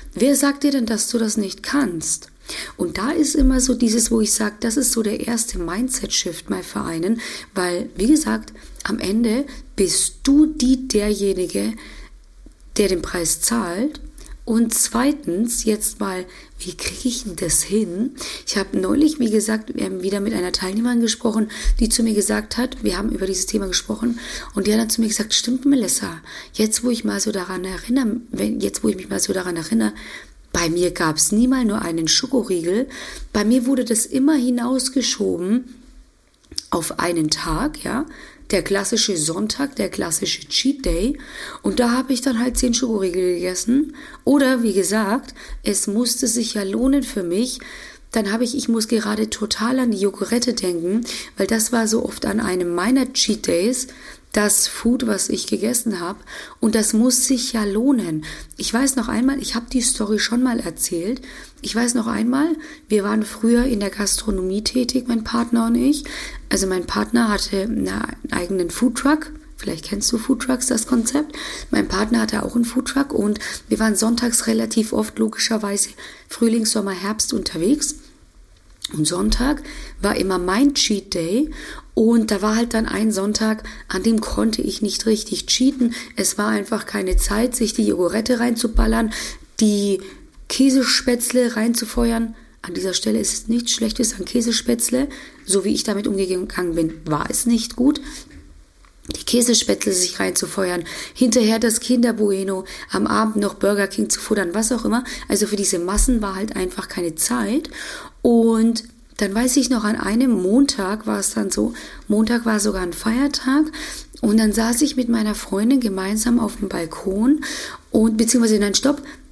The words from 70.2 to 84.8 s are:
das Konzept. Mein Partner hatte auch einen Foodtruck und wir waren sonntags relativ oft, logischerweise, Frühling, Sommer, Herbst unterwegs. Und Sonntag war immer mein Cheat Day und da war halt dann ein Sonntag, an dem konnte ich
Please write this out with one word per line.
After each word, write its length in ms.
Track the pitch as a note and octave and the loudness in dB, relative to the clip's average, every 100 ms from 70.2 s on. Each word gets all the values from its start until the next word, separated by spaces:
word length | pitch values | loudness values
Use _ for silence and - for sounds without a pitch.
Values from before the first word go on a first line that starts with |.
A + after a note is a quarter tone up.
| - A#3+ - B3 - | 0 0 0 0 0
das 180 | A#3 - | -2 2
Konzept. 500 | B3 A3+ C#4+ D4+ - - - - | 0 2 0 -2 -8 -10 -10 -2
Mein 160 | - - | -2 0
Partner 320 | F#3+ A3 A#3 | -2 0 2
hatte 240 | A3 G#3+ | 2 -2
auch 100 | G3+ | 0
einen 100 | A#3 | 0
Foodtruck 480 | A#3 B3 - C4+ C#4 | 0 -2 -2 0 0
und 280 | - G#3 G#3 - - - | 0 0 0 -6 -8 -2
wir 120 | A3 | 0
waren 160 | A3 G3+ | 2 2
sonntags 500 | A3 A#3 A#3+ A#3 - | 2 2 0 0 2
relativ 460 | A3+ A3+ A3+ A3 | 0 2 0 0
oft, 260 | - G#3+ - | 0 -2 0
logischerweise, 720 | A3 - - A3 G3+ G3+ - - - - - | -2 0 -2 -2 -2 -2 -2 -6 -18 -20 -12
Frühling, 380 | - A#3 A3+ G#3+ | 0 2 4 2
Sommer, 260 | A3 G3 | 0 -2
Herbst 400 | F3+ G3 G#3+ - | -4 -4 -2 -2
unterwegs. 640 | A3+ - D#3+ F3+ D4+ - - - - - - - - - - - | -2 -4 0 2 2 0 -6 -14 -20 -20 -20 -20 -20 -20 -14 -6
Und 140 | D3+ D3+ | -2 0
Sonntag 560 | F3+ G#3+ - B3+ D4 - - - - | 0 0 2 0 -2 -6 -14 -14 -4
war 160 | G3+ - | -2 0
immer 220 | F#3+ F3+ | 0 0
mein 360 | F3+ G3+ C#4+ | 0 4 4
Cheat 400 | C#4 - G3+ - | 4 0 -2 -4
Day 360 | F3+ E3 A3+ D4+ - - - - | -4 -2 0 -2 -6 -12 -16 -4
und 380 | - A3 A#3 A3 | 2 4 4 4
da 100 | G3+ | 2
war 140 | G#3+ A3 | 2 0
halt 180 | A#3+ | 0
dann 120 | A3+ A3+ | 0 -2
ein 260 | - A3 | 0 0
Sonntag, 500 | G3 G3+ G#3+ A3 A3 - - - | 0 0 0 0 -2 -6 -12 -4
an 160 | F#3 | 0
dem 180 | A3 A3 | 2 2
konnte 420 | - - A3+ - | 0 0 0 0
ich 200 | - - | -2 -2